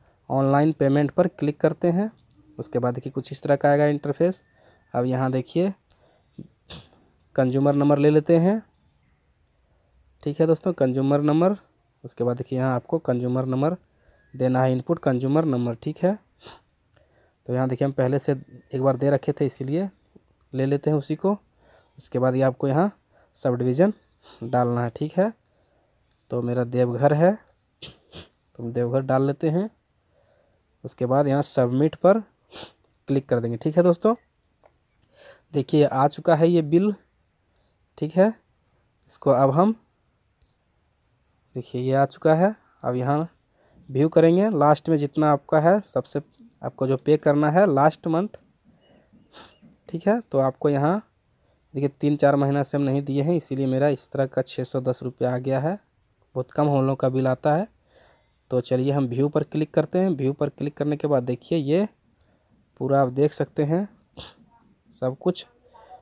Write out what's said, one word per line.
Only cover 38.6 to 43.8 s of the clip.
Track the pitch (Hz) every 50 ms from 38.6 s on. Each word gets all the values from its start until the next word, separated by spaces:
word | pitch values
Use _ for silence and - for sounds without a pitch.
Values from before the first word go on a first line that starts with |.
| _ _ _ _ _ _ _ _ _
इसको | - - - - 139
अब | 131 123 139 135
हम, | 135 165 185 214 220 - _ _ _ _ _ _ _ _ _ _ _ _ _ _ _ _ _ _ _ _ _ _ _ _ _ _ _ _ _ _ _ _ _ _ -
देखिए | 127 120 - - 123
ये | 127 131
आ | 131 135 139
चुका | 139 - - - 156 156
है। | 160 185 208 220 - _ _ _ _
अब | - 127 123
यहाँ | 127 123 135 143 151 165 170 - _ _ _ _ _ _ _ _ -